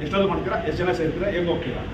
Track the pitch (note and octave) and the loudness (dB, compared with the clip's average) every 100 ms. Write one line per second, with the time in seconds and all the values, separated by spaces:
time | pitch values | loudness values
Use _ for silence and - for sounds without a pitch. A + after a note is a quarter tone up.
0 | D3+ G3 F#3+ D#3+ F3+ A3 - E3+ F3+ E3+ | 0 2 2 2 0 -2 0 0 0 2
1 | D#3 E3+ G3 F3 E3+ D#3 B2+ - - | 0 0 0 0 0 0 -2 -4 -6